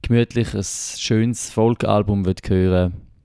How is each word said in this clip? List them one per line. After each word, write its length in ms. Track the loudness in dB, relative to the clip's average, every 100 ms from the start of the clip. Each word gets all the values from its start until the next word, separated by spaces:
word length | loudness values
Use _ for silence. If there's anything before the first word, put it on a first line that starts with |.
gemütlich 520 | 2 2 2 0 -2
ein 100 | -4
schönes 840 | -6 -8 -10 -10 -2 0 0 -2 -6
Folkalbum 760 | 0 2 2 0 0 2 0 0
hören 180 | -2 0
will 440 | 2 4 2 2 -2 -18 -20